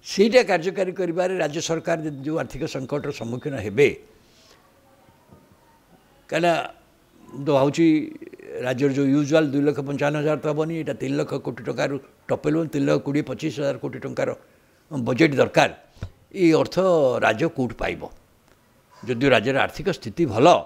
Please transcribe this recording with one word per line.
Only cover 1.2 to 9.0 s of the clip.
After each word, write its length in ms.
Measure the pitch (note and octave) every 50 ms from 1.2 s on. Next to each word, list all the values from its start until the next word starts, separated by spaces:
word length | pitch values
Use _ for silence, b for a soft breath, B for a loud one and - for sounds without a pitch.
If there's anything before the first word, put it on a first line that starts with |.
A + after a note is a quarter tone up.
| F3+ F#3 F#3+ F3+
ରାଜ୍ୟ 220 | E3 D3+ D3 E3
ସରକାର 360 | D3+ - E3 D#3+ - - E3+ E3
ଯଦି 160 | D3+ D3 D3 C3+ C#3
ଯେଉଁ 100 | D3+ D#3 D#3+
ଆର୍ଥିକ 200 | C#3 - - C3 D3
ସଙ୍କଟର 440 | D#3 - D3 C3 B2 C#3+ D3 C#3 C#3+ C3+
ସମ୍ମୁଖୀନ 400 | - B2 A2+ A#2 B2+ - D3+ C#3 C#3
ହେବେ, 260 | G2 G#2+ G2+ A#2+ D3 A2+ E2+ - - - _ _ b b b b b b b b b _ _ _ _ _ _ _ _ _ _ _ _ _ - - _ _ _ _ _ _ _ _ _ _ _ _ _ _ _ _ _ -
କାହିଁକିନା 240 | - D#3 E3+ F3 E3 D3+ - - - _ _ _ _ _ _ _ _ _ - -
ମୁଁ 120 | - C3 C#3+
ତ 20 | D3+ D3
ଭାବୁଛି 320 | C3+ C3+ D3 C3+ D#3+ E3+ D#3+ D#3 D#3 C#3 - - - - - - - - - C#2 - B2
ରାଜ୍ୟର 240 | B2 C3 A#2+ C#3 C#3+
ଯେଉଁ 160 | C3 C#3